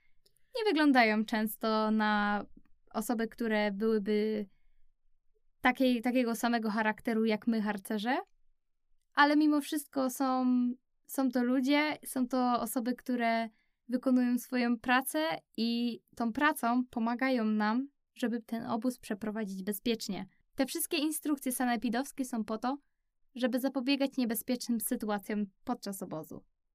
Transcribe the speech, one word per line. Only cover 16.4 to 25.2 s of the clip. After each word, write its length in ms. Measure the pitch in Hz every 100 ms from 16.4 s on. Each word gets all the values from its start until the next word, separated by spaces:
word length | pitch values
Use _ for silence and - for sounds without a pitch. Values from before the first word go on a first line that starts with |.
| 294 302 233 240 254
pomagają 600 | - 226 240 262 262 220
nam, 420 | 214 208 233 277 _ _ -
żeby 260 | 247 233
ten 240 | - 226 233
obóz 340 | 233 254 247
przeprowadzić 640 | - 208 214 208 208 190
bezpiecznie. 640 | 190 208 - 226 - 190 190 _ _ -
Te 100 | 180
wszystkie 320 | - - 330
instrukcje 540 | 302 302 294 285 262
sanepidowskie 760 | 247 247 240 247 226 277 - 254
są 180 | 233
po 140 | 214 220
to, 200 | 247 285 _ _ _ _ _ 247
żeby 240 | 247 247
zapobiegać 580 | 269 269 247 277 277 277
niebezpiecznym 640 | 240 233 - 247 - 233
sytuacjom 640 | - 247 214 208